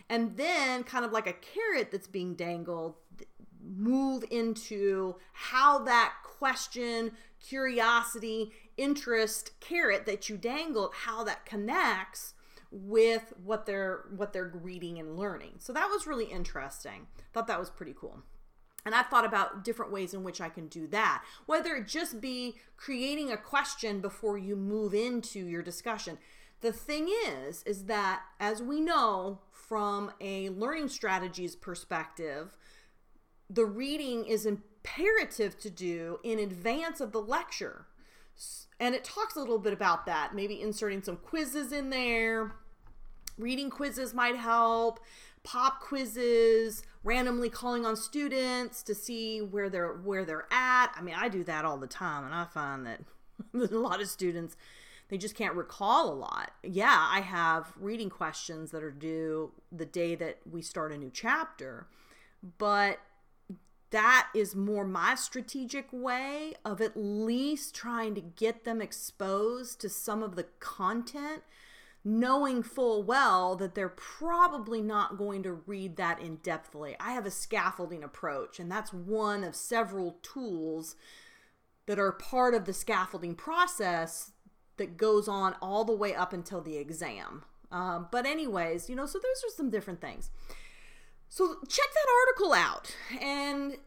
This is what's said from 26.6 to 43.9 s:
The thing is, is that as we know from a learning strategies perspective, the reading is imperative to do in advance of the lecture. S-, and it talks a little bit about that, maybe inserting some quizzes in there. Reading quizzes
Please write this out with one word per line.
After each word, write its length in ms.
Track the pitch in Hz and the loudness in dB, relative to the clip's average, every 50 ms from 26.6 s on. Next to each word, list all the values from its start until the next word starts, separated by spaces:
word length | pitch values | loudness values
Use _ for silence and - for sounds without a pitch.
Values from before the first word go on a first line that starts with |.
The 120 | - 233 | -2 -2
thing 360 | 214 - - - 294 302 311 359 415 466 427 | -2 -4 -4 -4 -2 -2 0 0 0 0 0
is, 360 | 226 143 131 131 147 165 - - | -2 -2 -4 -6 -8 -8 -6 -4
is 200 | - 202 196 190 | -4 -4 -4 -2
that 380 | 202 220 208 196 190 190 185 - - - - | -2 0 2 2 2 0 -2 -4 -10 -8 -4
as 220 | 208 208 220 214 | -2 -2 0 -2
we 180 | 240 254 294 311 | -2 -2 0 2
know 600 | 311 339 330 285 247 220 196 185 185 202 196 190 - _ | 2 4 4 4 4 4 4 2 0 -4 -6 -8 -12 _
from 600 | - - - - 220 214 208 202 202 202 202 196 - - | -20 -18 -8 -4 -2 0 0 2 0 0 -2 -4 -6 -8
a 280 | - 196 196 190 190 196 | -8 -6 -4 -4 -4 -4
learning 400 | 185 196 220 269 320 320 294 - | -4 -4 -2 -2 -2 -2 -4 -4
strategies 640 | - - 233 202 190 185 185 180 175 180 180 170 - | -4 -2 0 0 0 0 0 -2 -6 -6 -6 -6 -8
perspective, 1040 | - - 190 175 - - - 185 160 156 - - - 165 151 139 147 165 190 - - - - - - - - _ _ _ _ - - _ _ _ _ _ - | -10 -10 -10 -10 -10 -8 -4 -4 -4 -4 -6 -8 -8 -6 -6 -6 -6 -8 -12 -16 -20 -20 -20 -20 -20 -20 -20 _ _ _ _ -20 -20 _ _ _ _ _ -2
the 160 | 190 233 226 | 2 2 2
reading 580 | 208 196 226 269 277 302 311 285 254 240 233 - | 4 2 -2 -2 -2 -2 -2 -2 -2 -2 -2 0
is 220 | - 220 208 214 | 0 0 2 2
imperative 1120 | 214 202 202 - - _ _ - - - 285 349 415 440 440 294 - - - 208 190 - - | 2 0 -2 -4 -10 _ _ -12 -8 -2 2 4 6 6 6 4 2 0 -2 -2 -2 -2 -6
to 100 | - 208 | -10 -12
do 500 | 170 - 185 175 170 170 165 165 175 - | -8 -6 -4 -4 -2 -4 -4 -6 -8 -6
in 160 | - 233 220 214 | -4 -2 0 0
advance 640 | 208 196 185 175 180 226 254 311 330 330 320 - | 0 -2 -4 -4 -2 0 0 0 -2 -4 -4 -4
of 100 | 262 208 | -4 -4
the 80 | 214 220 | -2 -4
lecture. 640 | 202 214 277 339 - - - - 190 123 - - - - - - - - - - - - - | -2 0 0 -2 -2 -4 -6 -8 -8 -8 -10 -12 -18 -20 -20 -20 -20 -20 -20 -20 -20 -20 -18
S-, 320 | - - - - - - - _ - | -16 -14 -14 -14 -14 -16 -14 _ -2
and 140 | 240 247 254 | 0 2 2
it 100 | 247 - | 0 -2
talks 320 | - - 415 427 440 - | -4 -4 -4 -4 -2 -2
a 40 | 311 | -4
little 180 | 269 220 226 214 | 0 2 2 2
bit 160 | 190 214 196 | 2 2 2
about 320 | - 202 180 165 165 - | 4 4 4 4 2 2
that, 280 | 180 165 156 143 - 208 | 0 0 0 0 0 -2
maybe 240 | 196 202 202 208 - | -2 -4 -4 -4 -4
inserting 440 | 208 214 208 - 220 202 196 196 | -4 -4 -2 -2 -2 -2 -2 -2
some 160 | 190 190 175 - | -4 -6 -6 -6
quizzes 520 | - - 330 320 311 247 269 302 277 233 | -6 -6 -4 -2 -2 -2 -2 -4 -4 -4
in 200 | 294 285 269 269 | -4 -4 -4 -2
there. 640 | 262 254 247 240 233 226 226 226 226 226 220 208 - - - - - - - - - - - - - - - - - | -2 0 0 2 2 2 2 2 2 0 -2 -4 -6 -12 -16 -18 -20 -20 -20 -20 -16 -16 -14 -14 -14 -14 -14 -14 -10
Reading 320 | - 226 240 262 262 277 262 | -6 -4 -2 -2 -2 -2 -4
quizzes 460 | - - 294 277 | -4 -4 -4 -4